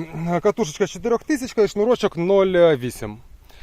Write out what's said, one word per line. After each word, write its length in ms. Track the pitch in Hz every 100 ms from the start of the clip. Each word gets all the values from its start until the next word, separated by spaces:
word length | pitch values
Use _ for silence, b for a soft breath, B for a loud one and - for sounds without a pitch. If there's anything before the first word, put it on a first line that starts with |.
| 165 156 165 175
катушечка 440 | 208 202 196 - 190
чотирьохтисячка 720 | 180 208 226 - 302 247 -
і 60 | 202
шнурочок 500 | 202 214 240 208 -
нуль 580 | 170 196 190 175 170 139
вісім 400 | 120 - 107 110 - - b b